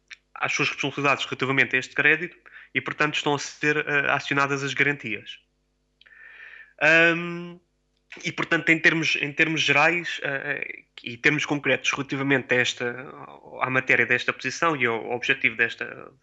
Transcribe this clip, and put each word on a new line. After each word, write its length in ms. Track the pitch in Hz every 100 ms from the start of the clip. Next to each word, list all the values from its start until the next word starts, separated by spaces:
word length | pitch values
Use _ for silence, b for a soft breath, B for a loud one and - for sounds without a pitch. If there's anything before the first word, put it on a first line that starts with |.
| - - _
às 180 | - 131
suas 180 | - 139
responsabilidades 540 | - 143 143 143 127 -
relativamente 500 | 127 127 135 120 127
a 40 |
este 140 | -
crédito 420 | - 143 156 170 - - B B
e, 80 | 131
portanto, 320 | - - 151
estão 220 | 147 151 143
a 40 |
ser, 380 | - - 151 151
eh, 340 | 147 147 135
acionadas 520 | 139 - 139 139 139
as 100 | 139
garantias. 680 | 131 143 143 113 101 - - _ _ _ _ _ _ B B B B B B B B
Ahm, 760 | 151 165 170 165 175 170 175 175 _ _ _ _ _ - 175
e, 60 |
portanto, 380 | - - 165 156
em 100 | 160
termos, 360 | 170 165 147 -
em 100 | 143
termos 300 | 143 160 156
gerais, 580 | 139 143 156 175 165 -
eh, 400 | 151 135 143 139 -
eh, 160 | - _ -
e 140 | - 120
termos 280 | 151 147 -
concretos 460 | 143 139 127 -
relativamente 640 | - 135 139 139 135 -
a 40 | 123
esta, 500 | 120 - 123 123 147 151 139 143 - 78
à 80 | 127
matéria 360 | 131 127 123 117
desta 260 | 123 -
posição 440 | - 131 - 170 147
e 100 | 120
ao 260 | 113 110
objetivo 440 | 120 - 135 127 110
desta, 560 | 113 - 117 - - _